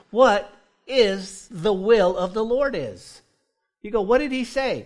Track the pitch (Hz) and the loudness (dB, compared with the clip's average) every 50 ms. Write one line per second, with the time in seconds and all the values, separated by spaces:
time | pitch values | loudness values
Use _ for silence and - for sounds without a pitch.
0 | - _ - 226 262 240 202 202 - - - _ _ _ _ _ _ - 262 262 | -18 _ 2 4 6 6 4 2 0 -6 -14 _ _ _ _ _ _ -2 2 2
1 | 220 196 196 196 190 - - - - - 240 165 160 220 202 185 190 214 233 220 | 2 2 0 -2 -8 -12 -16 -18 -18 -16 -10 -4 -2 0 0 0 2 4 4 4
2 | 185 180 185 180 180 185 185 220 220 226 240 269 285 277 240 170 135 107 92 85 | 4 4 2 0 -4 -4 -4 -4 -4 -2 -2 -2 -2 -2 -4 -6 -8 -8 -10 -14
3 | - - - - _ _ _ _ _ _ _ _ _ _ _ _ - 208 226 220 | -18 -20 -20 -20 _ _ _ _ _ _ _ _ _ _ _ _ -8 -4 -4 -2
4 | 190 196 240 262 302 285 262 262 240 - - 269 269 247 170 117 104 | 0 2 2 0 0 -2 -4 -6 -6 -6 -4 -4 -2 -2 -4 -6 -8